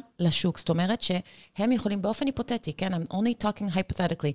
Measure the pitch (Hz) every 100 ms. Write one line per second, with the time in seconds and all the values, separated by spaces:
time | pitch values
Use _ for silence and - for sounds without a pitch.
0 | - - 175 - 185 - - 165 180 233
1 | - 180 - - - - 220 247 214 202
2 | 190 220 277 269 240 233 - - 190 175
3 | 160 190 233 233 208 - 202 175 - -
4 | 175 165 147